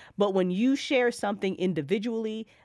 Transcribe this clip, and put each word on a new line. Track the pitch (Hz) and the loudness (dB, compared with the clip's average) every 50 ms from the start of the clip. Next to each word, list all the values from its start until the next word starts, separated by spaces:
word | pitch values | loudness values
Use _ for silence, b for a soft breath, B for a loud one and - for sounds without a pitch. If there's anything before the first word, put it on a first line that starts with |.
| B B B | B B B
But | - 202 202 190 | 0 0 2 4
when | 190 185 180 | 2 2 2
you | 180 196 240 262 269 | 2 2 2 2 2
share | - - - 294 247 247 240 | 0 0 0 2 2 4 2
something | 240 - - 202 214 196 - 190 180 | 0 0 -2 -4 -2 -2 -2 -4 -2
individually, | - 180 185 170 156 143 139 190 226 208 247 226 226 220 220 214 220 220 b b b | 0 -2 0 0 -2 -2 -2 -2 -2 -2 -2 -4 -4 -4 -4 -6 -8 -10 b b b